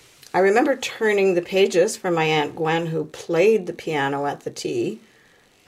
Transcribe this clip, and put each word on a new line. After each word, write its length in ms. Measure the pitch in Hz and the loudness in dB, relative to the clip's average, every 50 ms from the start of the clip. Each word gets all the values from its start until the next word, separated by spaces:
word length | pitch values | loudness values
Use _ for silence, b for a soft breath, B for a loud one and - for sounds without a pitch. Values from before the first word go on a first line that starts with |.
| B B B B B - - | B B B B B -4 0
I 60 | 175 | 2
remember 360 | 190 196 208 240 294 285 262 | 2 4 4 4 2 2 0
turning 600 | 254 - - - - 226 214 208 196 190 190 180 | -2 -4 -10 -6 -2 0 2 2 4 2 2 2
the 60 | 175 | 0
pages 540 | 175 - 196 190 196 202 - 165 180 220 220 | -2 0 2 2 2 4 4 4 2 2 0
for 160 | - - 185 | -4 -4 -2
my 140 | 170 165 160 | 0 0 0
Aunt 280 | 156 156 156 - - - | 2 2 0 0 -2 -4
Gwen, 300 | 170 160 156 160 165 170 | -4 -2 0 0 -2 -2
who 180 | 160 160 156 147 | -2 -4 -4 -6
played 600 | 151 - - - - 170 165 185 220 226 202 175 | -8 -10 -14 -8 -2 2 2 4 4 4 2 0
the 60 | 170 | -4
piano 540 | - - - 165 156 143 139 139 143 139 143 | -10 -10 -8 -6 -4 -2 -2 -2 -2 -4 -4
at 160 | 143 151 151 | -6 -6 -8
the 100 | - 151 | -10 -12
tea, 480 | - - - 156 143 117 127 180 220 226 b b b b b b b b b b b b b | -10 -8 -8 -6 -4 -2 -4 -4 -6 -10 b b b b b b b b b b b b b